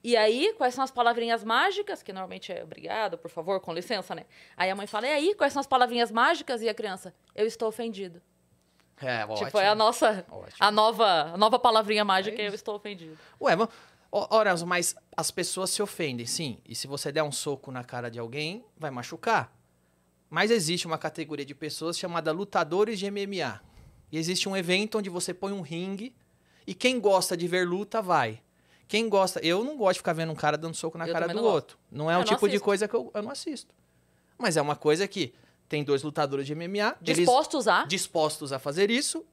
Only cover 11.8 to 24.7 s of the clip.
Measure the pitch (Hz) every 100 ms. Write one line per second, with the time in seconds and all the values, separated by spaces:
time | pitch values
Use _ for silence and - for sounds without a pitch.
11.8 | 208 214 208 190 196 214 208 208 - 208
12.8 | 208 190 160 156 - _ - 175 220 -
13.8 | - _ _ 196 - 220 208 175 175 175
14.8 | 170 - _ - 160 - 175 - 190 -
15.8 | 202 - 156 120 117 - 151 107 - 117
16.8 | 135 139 151 147 151 139 151 139 - 127
17.8 | 123 123 120 117 117 135 156 208 - _
18.8 | 151 127 120 165 - 214 117 _ _ _
19.8 | _ _ _ _ _ 160 214 233 160 175
20.8 | 175 160 160 151 151 147 139 143 151 -
21.8 | 160 170 180 170 160 160 202 190 151 175
22.8 | 214 214 196 202 196 190 139 104 - -
23.8 | - _ _ 156 165 180 196 190 175